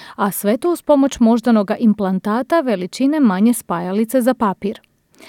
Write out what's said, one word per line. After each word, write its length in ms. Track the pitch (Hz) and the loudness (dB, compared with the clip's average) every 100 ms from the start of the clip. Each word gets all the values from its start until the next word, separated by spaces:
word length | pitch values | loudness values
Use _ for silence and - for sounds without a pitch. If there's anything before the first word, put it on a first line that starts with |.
| - - | -14 -4
a 140 | 202 | -4
sve 260 | - 202 262 | -2 -2 -2
to 160 | 349 | -2
uz 100 | 330 | -2
pomoć 380 | - 285 277 - | 2 2 2 2
moždanoga 560 | 226 233 247 220 190 202 | 2 2 2 0 0 0
implantata 840 | 226 208 185 185 214 233 262 339 | 0 2 -2 -2 -2 -4 0 0
veličine 600 | 254 185 180 - 269 311 | 0 -4 -4 -2 0 2
manje 340 | 233 185 226 | 2 2 2
spajalice 680 | 233 - 170 180 202 226 262 | 0 -4 -6 -4 -4 0 0
za 120 | 233 | 0
papir. 460 | 254 208 - 202 - _ _ _ _ | 0 -2 -4 -8 -10 _ _ _ _